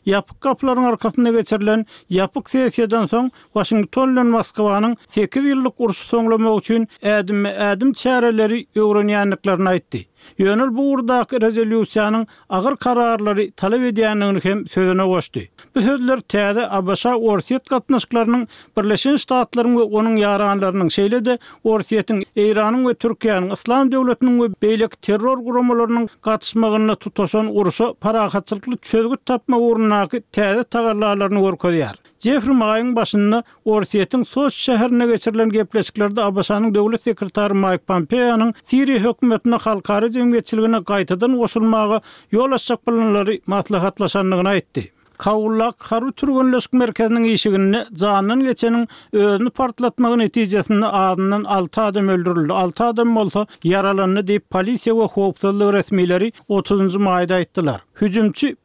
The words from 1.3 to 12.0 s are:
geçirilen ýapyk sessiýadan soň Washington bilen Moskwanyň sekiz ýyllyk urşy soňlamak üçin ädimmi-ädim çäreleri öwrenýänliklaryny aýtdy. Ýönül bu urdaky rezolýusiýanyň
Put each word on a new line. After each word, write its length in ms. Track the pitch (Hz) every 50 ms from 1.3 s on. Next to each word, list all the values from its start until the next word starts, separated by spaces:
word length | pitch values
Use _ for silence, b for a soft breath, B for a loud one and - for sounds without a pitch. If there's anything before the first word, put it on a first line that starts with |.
geçirilen 560 | 233 233 208 - 214 214 202 208 214 220 220 B B B B B
ýapyk 360 | 180 185 190 190 - 277 214 - -
sessiýadan 560 | 262 262 240 - - 233 214 214 233 214 -
soň 200 | - 233 247 254 b b b b b
Washington 640 | 214 196 - 220 220 208 - - 254 262 262 254
bilen 120 | 254 247
Moskwanyň 720 | 240 233 226 196 - - - 214 208 196 202 208 233 240 - b b
sekiz 320 | - 214 208 - - 269 277
ýyllyk 320 | 285 277 269 254 254 - -
urşy 280 | 240 226 185 - -
soňlamak 540 | - - 233 233 226 226 220 220 226 220 208
üçin 280 | - - 220 226 226 208 b b -
ädimmi-ädim 880 | 208 214 208 202 180 208 202 202 202 196 196 208 202 202 190 226 269 247
çäreleri 760 | - - 247 254 247 240 240 226 220 220 208 226 233 - - -
öwrenýänliklaryny 920 | 214 214 208 208 208 208 208 208 208 202 202 190 - - 196 190 175 196 190 185
aýtdy. 300 | 175 - _ - 113 92 _ B B B B B B
Ýönül 300 | 190 196 202 220 254 269 226
bu 60 | 233 277 277 277
urdaky 440 | 254 247 226 254 247 226 - 262
rezolýusiýanyň 880 | 254 220 226 220 226 226 214 220 226 214 - - 214